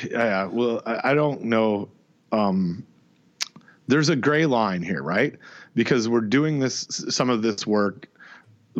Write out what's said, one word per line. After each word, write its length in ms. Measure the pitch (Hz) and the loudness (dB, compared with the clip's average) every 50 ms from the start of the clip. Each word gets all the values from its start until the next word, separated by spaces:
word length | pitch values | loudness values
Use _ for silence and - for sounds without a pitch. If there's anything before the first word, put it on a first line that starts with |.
| - | -8
yeah, 400 | - - 117 117 113 101 95 98 | -6 -2 -2 0 0 0 0 -2
well, 380 | 92 85 117 120 120 117 107 - | -2 -2 0 0 0 -2 -2 -4
I, 280 | 113 113 - - 127 139 | -6 -6 -4 0 0 2
I 20 | |
don't 300 | 147 151 147 139 - - | 2 2 0 -2 -4 -2
know. 440 | 113 117 113 110 110 107 101 101 98 - _ _ _ _ _ _ _ | 0 2 2 2 2 0 -2 -4 -8 -12 _ _ _ _ _ _ _
Um, 540 | - 110 104 101 95 95 92 87 85 - - - _ _ _ _ _ _ _ _ _ _ - - _ - - - - _ _ | -2 0 0 2 2 0 0 -2 -4 -6 -12 -18 _ _ _ _ _ _ _ _ _ _ -12 -12 _ -20 -20 -20 -20 _ _
there's 240 | - 123 151 156 139 | 2 2 2 4 2
a 60 | 170 | 2
gray 280 | 131 - 143 147 151 165 | 2 2 2 2 2 2
line 380 | 156 127 117 110 101 92 90 87 | 2 2 2 2 2 0 -2 -4
here, 200 | 82 98 73 67 | -4 -4 -4 -4
right? 320 | 73 87 101 131 147 - - - - - - - - _ | -2 0 0 0 0 -2 -8 -20 -20 -20 -20 -20 -6 _
Because 360 | - 117 - 151 127 110 113 | 0 2 2 2 2 2 2
we're 100 | 117 120 | 0 0
doing 380 | 113 104 107 135 151 156 156 143 | 0 2 2 2 2 2 0 0
this, 280 | 131 127 123 - - - | -2 -2 -4 -6 -10 -10
s-, 240 | - - - - - | -10 -8 -6 -6 -2
some 160 | - 127 127 | -2 0 0
of 100 | 123 113 | 0 0
this 260 | 107 113 104 101 - | 0 -2 -2 -2 -2
work, 400 | - 107 104 101 101 95 - - - _ _ - - - - _ _ _ _ _ _ _ - | 0 2 2 2 0 -2 -6 -16 -20 _ _ -20 -20 -20 -20 _ _ _ _ _ _ _ -4